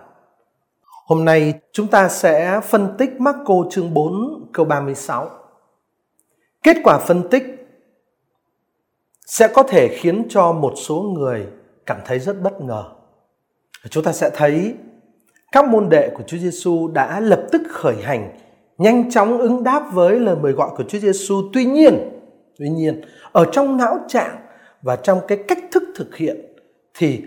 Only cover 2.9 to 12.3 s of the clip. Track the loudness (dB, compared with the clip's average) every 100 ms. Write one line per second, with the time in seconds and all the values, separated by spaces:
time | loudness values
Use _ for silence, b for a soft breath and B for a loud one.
2.9 | -2 -4 0 -2 -2 0 0 0 -4 -2
3.9 | -2 -2 -4 -6 -10 -10 -2 0 0 -4
4.9 | -8 -8 -8 -8 -14 -20 _ _ _ _
5.9 | _ _ _ _ _ _ _ 4 4 4
6.9 | 2 2 0 2 0 0 -12 -20 _ _
7.9 | _ _ _ _ _ _ _ _ _ _
8.9 | _ _ _ -14 2 4 6 6 4 2
9.9 | 0 -2 -2 0 2 2 2 -2 -4 -6
10.9 | -6 -4 -4 -4 -4 -8 -16 _ _ -10
11.9 | -10 -6 -6 -4